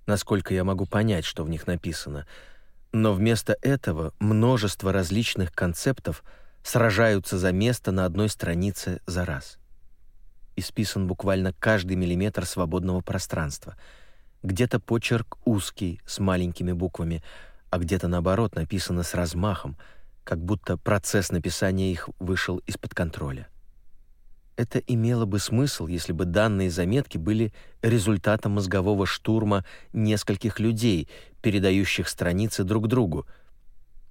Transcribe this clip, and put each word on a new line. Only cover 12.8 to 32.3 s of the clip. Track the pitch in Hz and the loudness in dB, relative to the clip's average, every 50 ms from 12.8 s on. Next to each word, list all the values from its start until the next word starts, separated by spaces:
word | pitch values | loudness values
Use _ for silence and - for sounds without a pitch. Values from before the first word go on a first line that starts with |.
| 87 92 90 90 | 0 0 0 -2
пространства. | - - - 95 - - - 87 78 71 - - - - - - - - - - - - - - - - - _ | -2 -2 -4 -4 -4 -4 -4 -4 -2 -4 -6 -8 -12 -16 -18 -18 -20 -20 -20 -20 -20 -20 -20 -20 -20 -20 -16 _
Где-то | - 95 95 92 123 - - 110 | -4 -2 2 2 2 2 2 0
почерк | - - 113 113 - - 123 113 - - - - - | 0 0 0 0 2 2 2 0 0 -2 -10 -4 0
узкий, | 123 110 101 - - - - 98 87 85 - - | 2 2 2 0 -4 -6 -4 -4 -4 -4 -6 -10
с | - - - | -10 -4 0
маленькими | 101 95 92 90 90 87 82 - 90 90 | 2 2 2 2 2 0 -2 -2 -2 -2
буквами, | 90 85 92 87 - - 85 82 82 78 - - - - - - - - - - | 0 0 -2 -2 -2 -2 -4 -2 -4 -4 -6 -10 -16 -18 -18 -20 -20 -20 -6 -4
а | - 90 | -2 -2
где-то, | 85 82 98 87 - 87 | 0 0 0 0 2 0
наоборот, | 90 87 82 90 95 98 117 101 - | 0 2 2 2 2 2 2 0 -2
написано | 82 82 - - 90 - - 87 87 85 | -4 -4 -4 -4 -4 -2 -2 -2 -2 -2
с | - - | -2 -2
размахом, | 90 87 80 80 87 95 107 92 - - 69 69 - - - - - - - - - - | -2 -2 0 0 0 0 0 -2 -2 -6 -8 -10 -12 -16 -18 -20 -20 -20 -20 -20 -20 -8
как | - - 80 | -6 -4 -4
будто | 85 90 104 - - - 90 82 | 0 0 -2 -2 0 -2 -4 -2
процесс | - - 104 98 - - - 104 90 - | 0 2 2 2 2 2 0 0 2 0
написания | 92 85 78 90 - - 107 95 95 95 95 95 | -2 -2 -2 -4 -2 -2 0 0 2 2 0 0
их | 90 85 - - - - | -2 -2 -6 -10 -10 -6
вышел | 92 90 95 - - - 87 85 | -4 -2 -2 0 0 -2 -2 -4
из-под | - - 98 - - - - | -6 -8 -8 -8 -10 -6 -4
контроля. | - 90 82 - - 76 71 65 64 - - - - - - - - - - - - - - - - - - - - - - - | -4 -4 -2 -4 -6 -6 -6 -6 -8 -10 -14 -18 -20 -20 -20 -20 -20 -20 -20 -20 -20 -20 -20 -20 -20 -20 -20 -20 -20 -20 -10 -4
Это | - 120 - - 185 | -4 -2 -2 -2 -2
имело | - - 123 113 113 117 123 117 117 | 0 0 0 2 2 2 2 2 2
бы | 98 95 101 | 0 0 0
смысл, | - - 107 117 143 139 - - 82 | 0 0 2 2 2 2 0 -4 -4
если | 80 87 85 - - 85 | -4 -4 -4 -4 -4 -2
бы | 80 95 | -2 -2
данные | 90 82 101 107 113 104 95 95 90 | 2 4 4 4 4 4 2 2 0
заметки | 80 90 87 90 113 143 139 - - 87 | 0 0 0 2 2 2 0 -2 -6 -4
были | 78 104 107 110 113 104 - - - - - - - | -2 0 2 2 0 0 -2 -8 -16 -20 -8 -2 2
результатом | 113 117 117 92 110 107 92 - 104 107 110 - 104 101 | 2 2 4 4 2 2 2 2 2 2 2 0 0 0
мозгового | 104 98 92 98 98 90 104 104 98 98 | 0 0 0 0 2 2 2 2 2 2
штурма | - - - - - 110 113 110 104 101 98 - - - - - - - | 0 -2 -2 0 0 2 2 4 2 2 2 0 -4 -10 -20 -16 -8 -2
нескольких | 113 110 107 107 101 - - 101 - - 107 - - | 0 2 2 2 2 0 -2 -2 -2 -2 -2 -2 0
людей, | 104 117 113 107 120 117 95 82 71 - - - - - - - - | 0 0 2 2 2 2 2 2 0 -4 -10 -18 -20 -20 -14 -4 0
передающих | 113 98 101 92 95 95 98 95 - - - 85 - | 0 2 4 4 4 4 4 2 2 0 -2 -2 -4
страницы | - - - 87 | -4 -2 -2 0